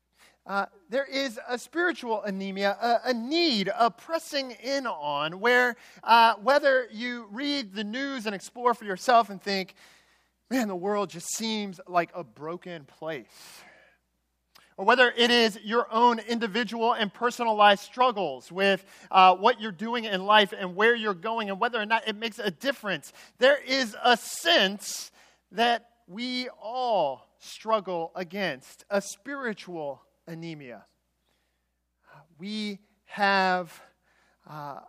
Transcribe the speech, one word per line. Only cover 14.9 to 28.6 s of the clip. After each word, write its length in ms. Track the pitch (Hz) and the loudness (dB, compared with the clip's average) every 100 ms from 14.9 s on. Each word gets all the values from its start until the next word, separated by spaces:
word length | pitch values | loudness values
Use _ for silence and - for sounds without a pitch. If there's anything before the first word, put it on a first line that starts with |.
| 247 247 226 | 6 6 4
it 140 | 233 | 4
is 300 | 240 220 214 | 6 4 0
your 220 | 208 233 220 | -4 -2 0
own 240 | 226 240 226 | 4 4 2
individual 760 | 214 233 226 202 220 233 226 | -2 -4 -2 -2 -4 -2 0
and 200 | 226 208 | 0 -2
personalized 720 | - 240 240 233 208 208 202 | -2 -4 -2 -2 6 6 6
struggles 680 | - - 254 208 170 127 - | 0 0 0 2 -4 -6 -10
with, 320 | 175 196 190 - - - | 0 2 2 -2 -20 0
uh, 240 | 190 185 185 | 8 8 8
what 260 | 214 247 | 4 2
you're 100 | 220 | -4
doing 340 | 165 220 240 226 | -6 -6 -4 -2
in 200 | 190 196 | -4 4
life 260 | 214 196 | 6 6
and 240 | 202 190 175 | 0 -8 2
where 200 | 220 240 | 4 4
you're 180 | 220 | 0
going 380 | 180 208 226 208 | -4 -4 -4 -4
and 80 | 190 | -2
whether 200 | 233 233 | -2 -2
or 60 | 208 | -2
not 220 | 226 214 | -2 -2
it 80 | 208 | -6
makes 240 | 226 220 | -6 -4
a 100 | 208 | -6
difference, 640 | 160 262 269 208 165 - - - - | -4 -4 -4 -4 -6 -8 -20 -16 2
there 240 | 254 277 | 4 4
is 340 | 254 269 240 214 | 0 -2 -2 0
a 140 | 247 233 | 2 2
sense 920 | - - 339 330 190 202 - - - _ _ _ _ | 0 -6 2 4 2 -2 -10 -12 -14 _ _ _ _
that 400 | 190 233 233 _ _ _ | -2 0 0 _ _ _
we 420 | 190 247 254 254 - | -10 -6 -6 -8 -12
all 680 | 208 254 247 208 147 123 _ _ | -10 -4 0 0 0 -4 _ _
struggle 720 | - - 220 220 185 175 165 - | -20 -12 -2 -2 -2 -6 -6 -10
against 680 | 180 196 185 131 | -10 -4 -4 -4